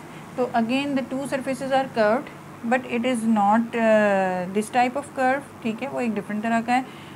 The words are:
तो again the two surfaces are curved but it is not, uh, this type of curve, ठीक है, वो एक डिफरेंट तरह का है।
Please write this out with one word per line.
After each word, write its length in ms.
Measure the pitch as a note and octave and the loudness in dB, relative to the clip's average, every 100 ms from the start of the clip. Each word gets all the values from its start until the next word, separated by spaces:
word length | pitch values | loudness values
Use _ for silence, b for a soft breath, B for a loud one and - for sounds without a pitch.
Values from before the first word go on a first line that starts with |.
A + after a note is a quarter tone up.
| - B B - | -16 B B -4
तो 80 | A#3+ | 0
again 540 | A#3+ A3+ C4+ C#4+ C4+ | 0 2 0 0 -2
the 40 | C4 | -2
two 180 | C4 C#4 | -6 -4
surfaces 440 | C#4 C4 C4 C4+ | -4 -4 -4 0
are 160 | C4+ C4 A#3+ | 0 0 2
curved 320 | G#3 B3 D4+ - - - A3+ | 2 2 -2 -14 -16 -8 -2
but 140 | B3+ | 0
it 220 | B3+ A#3+ | 0 -2
is 160 | B3 B3 | 0 0
not, 440 | A3+ A3 G3+ A3 | 2 4 6 4
uh, 880 | A3+ A#3 A3+ G#3+ G#3 G3 F#3+ F#3 F3+ | 2 2 4 6 6 4 2 0 -2
this 160 | G3 G#3+ | -2 0
type 240 | B3 B3+ C4 | 2 2 0
of 80 | - - | -8 0
curve, 480 | B3+ C#4 C4+ - | 2 0 -4 -8
ठीक 180 | A#3 A3 | -6 -6
है, 60 | C4+ | -6
वो 140 | C4+ | -4
एक 140 | A#3+ G#3 | -2 -2
डिफरेंट 280 | F#3+ G#3 | -4 -4
तरह 180 | A3+ A#3 | 0 0
का 120 | A#3 | 2
है। 120 | B3 B3+ B B | 0 0 B B